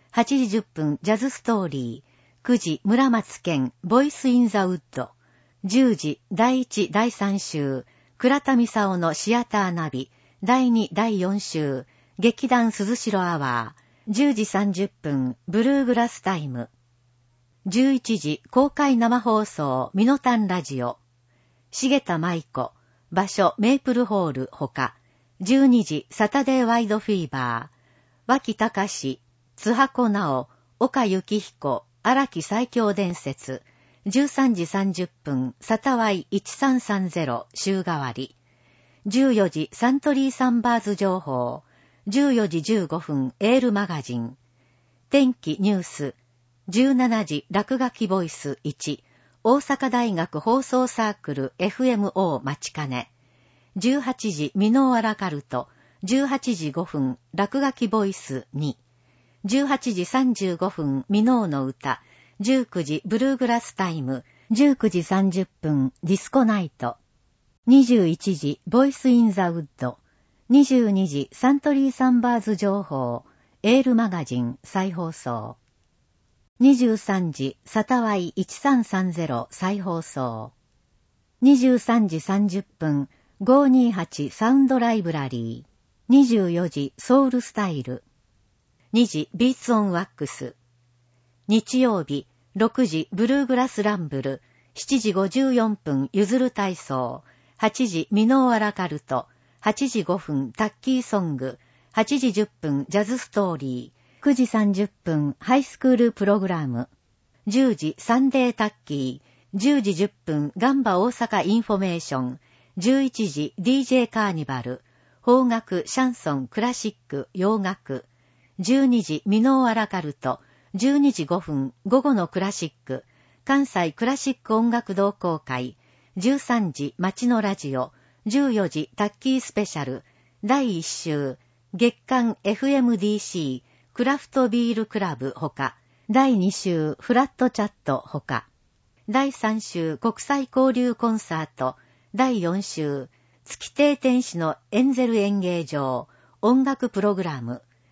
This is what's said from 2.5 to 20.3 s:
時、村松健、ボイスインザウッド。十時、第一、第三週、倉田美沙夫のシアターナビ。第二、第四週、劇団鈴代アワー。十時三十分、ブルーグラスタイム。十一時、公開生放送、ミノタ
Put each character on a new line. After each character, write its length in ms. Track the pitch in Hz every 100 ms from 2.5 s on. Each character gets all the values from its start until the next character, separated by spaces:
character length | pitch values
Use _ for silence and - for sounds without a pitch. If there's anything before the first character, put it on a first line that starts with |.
| 240
時、 240 | 170 -
村 260 | 202 233 269
松 320 | 226 - -
健、 320 | 175 147 127 -
ボ 180 | 180 240
イ 80 | 294
ス 200 | - 262
イ 80 | 247
ン 100 | 233
ザ 160 | 208
ウ 120 | 185 180
ッ 40 | _
ド。 180 | 131 - _ _ _ _ _
十 300 | 185 247 254
時、 280 | 190 151 - -
第 300 | 190 240 254
一、 280 | 247 214 175
第 200 | 202 233
三 280 | - 202 196
週、 460 | - 151 139 131 - _ _ -
倉 240 | 254 277
田 160 | - 240
美 100 | 233
沙 220 | 220 196
夫 80 | 180
の 160 | 165
シ 220 | 156 208
ア 100 | 240
タ 240 | - 208 185
ー 40 |
ナ 180 | 170 156
ビ。 200 | 127 135 _ _ -
第 280 | 190 254 254
二、 180 | 226 -
第 260 | 185 226 202
四 200 | 185 202
週、 440 | - 160 143 131 - _ _ -
劇 300 | 233 - 262
団 240 | 247 226
鈴 240 | - 196 240
代 240 | 220 196
ア 160 | 175 160
ワ 380 | 135 120 110 - _ _ 214
ー。 40 |
十 200 | 208 285
時 140 | 214 214
三 260 | 196 202
十 160 | 175 196
分、 480 | _ 151 139 127 - -
ブ 140 | 208
ル 200 | 247 277
ー 20 |
グ 100 | 247
ラ 140 | 240 240
ス 140 | -
タ 140 | 185 175
イ 120 | 143
ム。 220 | 123 117 _ _ _ _ _ _ _ _ _ 190
十 260 | 220 269
一 260 | 262 - 202
時、 240 | 151 151 -
公 200 | 254 285
開 260 | - 277 240
生 240 | 233 247
放 240 | 226 214
送、 460 | 208 - 143 131 123
ミ 120 | 190
ノ 160 | 233 277
タ 160 | 254